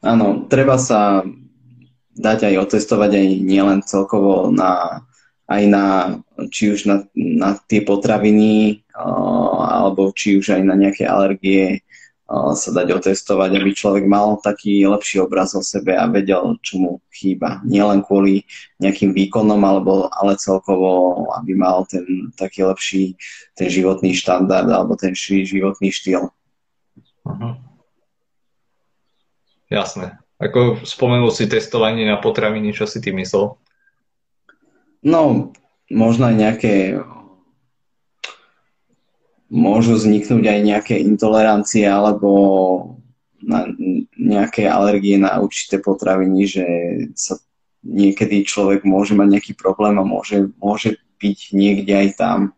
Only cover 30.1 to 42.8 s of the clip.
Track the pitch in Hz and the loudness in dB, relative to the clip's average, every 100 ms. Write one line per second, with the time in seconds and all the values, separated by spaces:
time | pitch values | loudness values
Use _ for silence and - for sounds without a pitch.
30.1 | - _ _ 104 123 123 110 - - 127 | -16 _ _ -4 0 0 -2 -10 -4 0
31.1 | 123 120 - 107 113 - 120 110 113 107 | 2 0 0 -2 -2 -2 -2 -2 -2 -2
32.1 | 104 113 104 110 110 107 104 107 117 110 | -2 -2 -2 -2 -2 -6 -4 -6 -6 -8
33.1 | 95 92 98 104 - _ _ _ _ _ | -6 -4 -2 -2 -6 _ _ _ _ _
34.1 | _ _ _ _ _ _ _ _ _ 277 | _ _ _ _ _ _ _ _ _ 0
35.1 | 330 302 233 - - _ _ _ 110 113 | 2 2 2 -4 -14 _ _ _ 0 2
36.1 | 117 123 110 107 113 117 101 95 98 - | 4 2 2 2 0 0 0 0 -4 -10
37.1 | - - _ _ _ _ _ _ _ _ | -20 -20 _ _ _ _ _ _ _ _
38.1 | _ - - _ _ _ _ _ _ _ | _ -20 -20 _ _ _ _ _ _ _
39.1 | _ _ _ _ - 85 107 117 110 107 | _ _ _ _ 0 2 4 4 2 4
40.1 | 104 104 117 104 104 104 104 - 104 85 | 2 2 2 2 2 2 0 -2 -2 0
41.1 | 104 110 110 110 104 104 110 104 98 104 | 2 2 4 4 2 0 2 2 4 2
42.1 | 104 101 98 98 95 92 90 | 2 2 4 4 4 2 -2